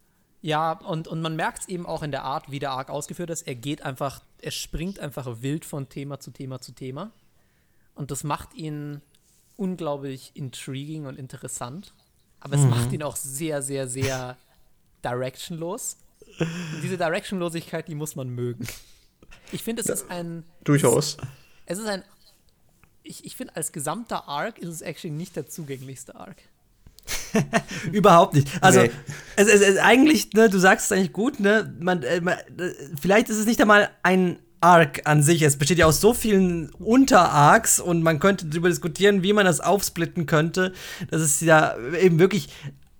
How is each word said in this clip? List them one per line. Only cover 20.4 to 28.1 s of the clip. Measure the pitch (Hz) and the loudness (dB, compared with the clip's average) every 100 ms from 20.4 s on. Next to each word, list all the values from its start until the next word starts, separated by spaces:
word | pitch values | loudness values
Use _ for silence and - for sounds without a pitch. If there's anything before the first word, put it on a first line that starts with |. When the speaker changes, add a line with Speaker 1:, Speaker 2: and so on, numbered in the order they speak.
| - _ | -16 _
Speaker 3:
durchaus. | - 143 131 123 147 - - - _ _ | 0 2 4 2 0 -8 -14 -16 _ _
Speaker 1:
Es | - 180 | -12 -10
ist | 220 | -8
ein, | 196 - _ _ _ _ _ _ _ _ _ | -8 -10 _ _ _ _ _ _ _ _ _
ich, | 311 - | -20 -18
ich | - - | -18 -16
finde, | - - | -14 -10
als | 151 | -10
gesamter | 165 139 185 240 165 - | -8 -8 -8 -8 -10 -8
Arc | 143 202 - | -8 -8 -10
ist | 170 | -14
es | 165 | -12
actually | - 151 175 147 | -12 -12 -10 -10
nicht | 180 | -10
der | 165 143 | -12 -12
zugänglichste | - 143 135 135 131 - | -12 -12 -12 -14 -18 -20
Arc. | - - - _ _ _ _ - - - - - | -20 -20 -20 _ _ _ _ -20 -20 -10 -10 -2
Speaker 2:
<laughs> | 220 143 226 - - 165 | -2 0 -2 -2 -10 -4
Überhaupt | 196 196 | 2 6